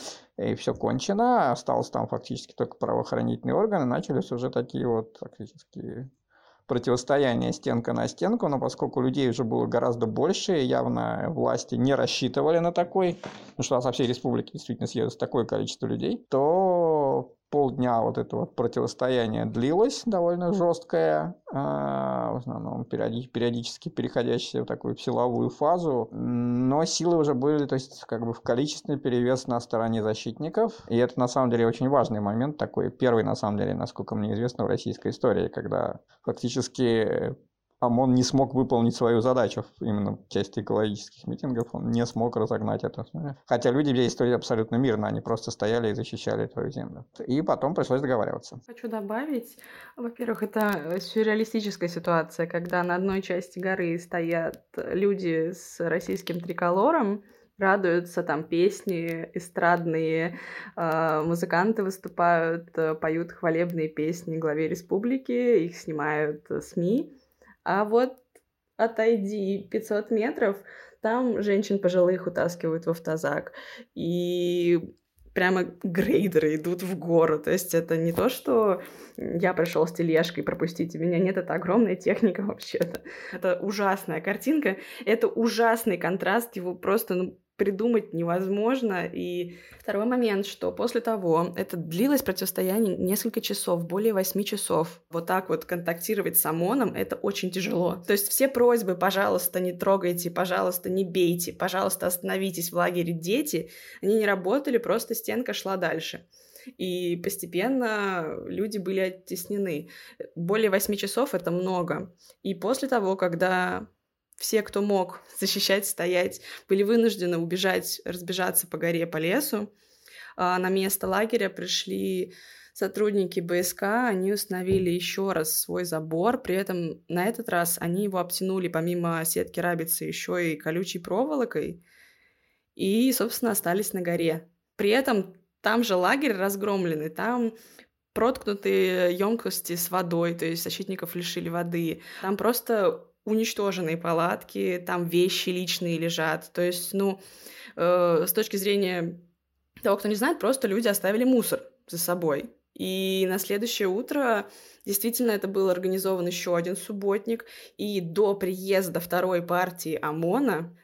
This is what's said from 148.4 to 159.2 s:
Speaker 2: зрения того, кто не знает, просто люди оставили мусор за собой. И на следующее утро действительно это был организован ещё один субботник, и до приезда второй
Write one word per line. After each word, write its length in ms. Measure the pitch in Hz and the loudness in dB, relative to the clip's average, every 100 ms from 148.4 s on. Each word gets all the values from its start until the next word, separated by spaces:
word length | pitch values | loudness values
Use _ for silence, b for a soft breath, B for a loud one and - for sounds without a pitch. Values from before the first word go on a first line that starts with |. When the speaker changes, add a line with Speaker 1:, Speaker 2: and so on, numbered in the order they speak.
| 220 196 | -2 -2
Speaker 2:
зрения 640 | 196 202 185 175 170 - - _ _ _ _ - | 0 2 2 0 -4 -6 -16 _ _ _ _ -2
того, 160 | 208 202 | 0 2
кто 120 | 208 | 0
не 60 | 208 | 0
знает, 240 | 269 339 | 0 2
просто 280 | 202 262 208 | 0 2 0
люди 200 | 202 226 | 2 2
оставили 360 | 196 185 214 | 2 2 2
мусор 380 | 254 247 - - - _ - | 4 4 2 -2 -6 _ -10
за 100 | 170 | -4
собой. 560 | 175 170 165 143 - _ _ | -2 0 0 0 -4 _ _
И 520 | - 190 190 190 190 185 | -8 -4 -2 0 2 2
на 80 | 202 | 0
следующее 500 | - 202 233 - 190 | -2 -2 -2 0 0
утро 600 | 196 254 294 247 208 - B B B 202 | 0 -2 0 2 2 -2 B B B -6
действительно 460 | 196 233 233 240 | -2 -2 0 0
это 160 | 202 196 | 0 0
был 220 | 196 190 | 2 2
организован 560 | 180 185 190 190 185 175 | 2 0 0 0 0 -2
ещё 300 | 175 185 170 | -2 0 0
один 200 | 175 190 | 0 -4
субботник, 720 | - 202 196 208 220 226 - B B - | -6 -4 0 0 0 -4 -6 B B -8
и 240 | 208 196 | -4 -2
до 320 | 165 160 208 | -2 2 2
приезда 640 | 196 185 185 190 190 180 175 | 2 -2 -2 2 2 2 -2
второй 420 | 170 180 | -2 0